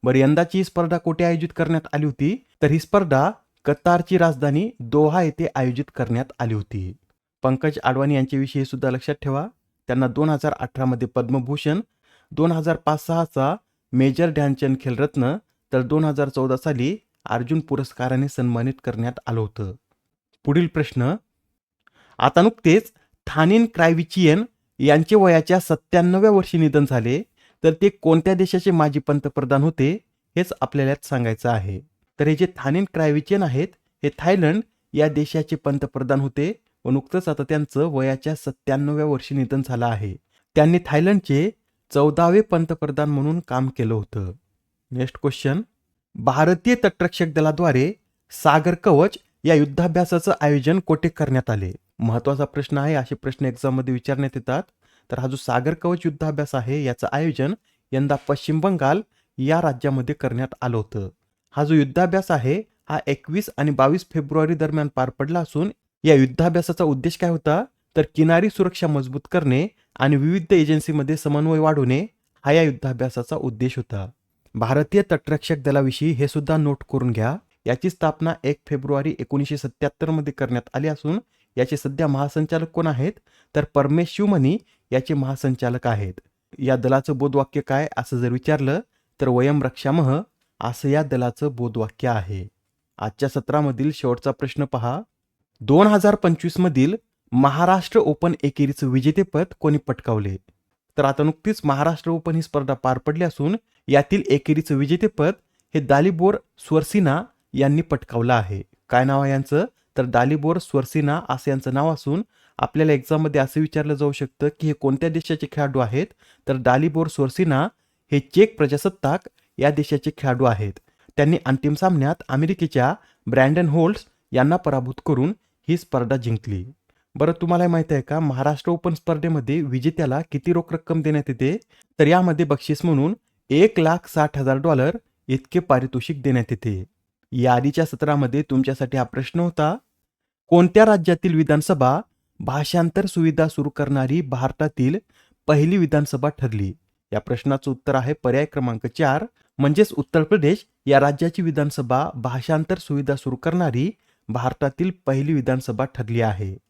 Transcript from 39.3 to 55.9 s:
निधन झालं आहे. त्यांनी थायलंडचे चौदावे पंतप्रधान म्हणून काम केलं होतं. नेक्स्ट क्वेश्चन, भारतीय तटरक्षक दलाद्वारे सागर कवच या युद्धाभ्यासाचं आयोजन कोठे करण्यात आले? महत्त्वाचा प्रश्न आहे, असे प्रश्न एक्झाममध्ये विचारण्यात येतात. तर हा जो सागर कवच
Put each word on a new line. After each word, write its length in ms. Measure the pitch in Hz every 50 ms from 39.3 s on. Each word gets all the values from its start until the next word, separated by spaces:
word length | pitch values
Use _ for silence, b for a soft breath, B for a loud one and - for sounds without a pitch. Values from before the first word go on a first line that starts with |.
| 139
निधन 260 | 139 131 113 135 135 131
झालं 180 | - 127 117 120
आहे. 300 | 120 113 101 104 101 92 - _ _ _ _ _ _ _
त्यांनी 240 | 160 151 160 170 180 175
थायलंडचे 680 | - 147 147 165 190 208 196 - - 139 139 160 208 - _ _ _ _ _ _ _ -
चौदावे 480 | 147 143 151 151 160 170 170 175 208
पंतप्रधान 680 | 220 _ - 165 165 156 165 - - 143 139 139 151 151
म्हणून 300 | 147 139 135 147 156 143
काम 280 | 143 - 123 127 131
केलं 260 | 131 127 - 120 110 113
होतं. 380 | 110 101 _ - 110 98 90 90 - _ _ _ _ _ _ _ _ _ _
नेक्स्ट 260 | 127 123 127 127 _ -
क्वेश्चन, 400 | - 143 131 - - 135 139 180 226 _ _ _ _ _ _ _ _ _ _
भारतीय 600 | - 87 - - 143 156 160 185 - _ 240 247
तटरक्षक 500 | 240 240 196 - _ 180 175 - - 175
दलाद्वारे 680 | 160 143 156 156 156 156 147 180 165 135 127 135 170 208 _ _ _ _ _ _ _
सागर 460 | - - - 160 143 160 151 175 175
कवच 420 | - - - 160 139 165 208 - - _ _ _ _ -
या 120 | 151 165
युद्धाभ्यासाचं 760 | 151 147 143 139 139 170 180 160 180 180 - 180 170 - 196 185 -
आयोजन 380 | 151 147 147 143 127 147 170 190
कोठे 300 | - - 160 151 - 170
करण्यात 400 | - - 156 131 131 131 - -
आले? 220 | 113 101 95 90 92 - _ _ _ _
महत्त्वाचा 460 | 113 113 110 120 - 139 139 135 147
प्रश्न 320 | - - 143 139 - 151
आहे, 180 | 143 139 151 160
असे 200 | 143 127 - 139
प्रश्न 300 | - - 135 127 _ 139
एक्झाममध्ये 480 | 131 120 120 - 135 131 131 127 127 127
विचारण्यात 380 | 123 _ - 139 127 143 135 -
येतात. 280 | 135 - - 127 151 202 _ _ _ _ _ _ _ _ _
तर 80 | 123 117
हा 80 | 123
जो 80 | 131 131
सागर 380 | 135 - - 123 123 123 151 160
कवच 260 | - - 175